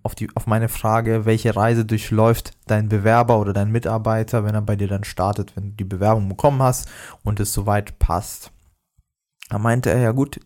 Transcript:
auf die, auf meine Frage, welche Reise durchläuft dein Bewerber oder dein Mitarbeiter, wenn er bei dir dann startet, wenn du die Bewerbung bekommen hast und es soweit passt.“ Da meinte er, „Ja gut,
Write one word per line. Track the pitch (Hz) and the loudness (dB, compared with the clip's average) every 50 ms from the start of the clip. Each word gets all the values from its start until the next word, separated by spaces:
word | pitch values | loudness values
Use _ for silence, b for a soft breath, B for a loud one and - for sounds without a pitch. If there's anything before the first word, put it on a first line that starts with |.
| - | -10
auf | 110 - | -10 -8
die, | - 110 - - | -8 -8 -6 -6
auf | - - 113 | -6 -2 0
meine | 107 110 113 113 | 0 0 0 -2
Frage, | - - - 110 110 113 117 113 113 113 107 | -4 -2 0 0 2 2 2 2 0 0 2
welche | 113 110 110 - 117 101 | 2 2 2 2 0 0
Reise | 98 107 117 117 117 113 | 2 2 2 2 2 0
durchläuft | 107 110 107 - - 110 107 110 113 117 - - - - _ _ | 0 -2 -2 -2 0 2 4 4 4 4 2 -2 -10 -16 _ _
dein | - 107 107 107 104 | -2 0 0 0 2
Bewerber | 110 104 98 110 113 120 120 117 120 107 | 0 2 2 4 4 4 4 4 4 2
oder | 104 101 | 2 0
dein | 98 101 101 104 110 | 0 0 0 0 0
Mitarbeiter, | 117 120 90 107 110 107 113 110 110 110 110 - 113 104 | -2 -2 -2 -4 -2 -2 0 0 -2 -2 -2 -2 -2 0
wenn | 107 107 | 0 0
er | 110 | -2
bei | 107 104 107 101 | 0 0 -2 -2
dir | 101 98 | -2 -2
dann | 101 98 101 | -2 -4 -4
startet, | - - - 90 98 104 - 98 - - 98 | -6 -4 -2 -2 0 0 -2 -4 -8 -8 -10
wenn | 101 101 | -10 -10
du | 104 | -8
die | 104 95 | -8 -8
Bewerbung | 95 101 90 98 107 110 110 101 95 | -6 -4 0 2 2 2 2 2 -2
bekommen | 95 - - 147 139 131 135 | -2 0 2 2 2 4 2
hast | 127 127 - - B B B B B B B B | 2 0 0 -4 B B B B B B B B
und | 104 104 104 | -4 -2 -2
es | 104 - | -2 -2
soweit | - 107 98 104 101 104 104 - - - | -2 -2 0 0 0 0 0 -4 -4 0
passt.“ | - - 82 87 - - - - - - _ _ _ _ _ _ _ _ _ _ _ _ _ _ _ _ _ - - - | 0 0 2 0 -4 -6 -10 -16 -18 -20 _ _ _ _ _ _ _ _ _ _ _ _ _ _ _ _ _ -20 -12 -8
Da | - 101 | -6 -2
meinte | 104 117 117 123 123 107 | 0 0 0 0 0 0
er, | - 123 | 2 2
„Ja | 123 113 113 | 2 2 2
gut, | 131 139 139 - - - | 0 -2 -4 -4 -10 -8